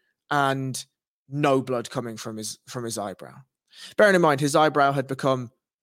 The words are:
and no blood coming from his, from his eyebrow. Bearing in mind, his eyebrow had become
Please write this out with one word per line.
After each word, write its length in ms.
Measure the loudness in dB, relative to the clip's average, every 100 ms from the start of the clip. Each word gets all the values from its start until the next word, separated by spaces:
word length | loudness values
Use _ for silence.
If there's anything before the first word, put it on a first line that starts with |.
| _ _ -4
and 560 | 0 0 -2 -4 -8 -14 _ _ _ _
no 320 | -2 2 2
blood 280 | 0 -6 -6
coming 260 | -8 -10 -10
from 220 | -12 -12
his, 220 | -12 -14 -14
from 160 | -10
his 140 | -8 -8
eyebrow. 360 | -8 -10 -18 -20 -20 _ _ -20 -6 2
Bearing 180 | 4 6
in 60 |
mind, 180 | 4 2
his 160 | 2 4
eyebrow 360 | 4 4 2
had 160 | 2 -4
become 440 | -2 0 -2 -4 _ _ _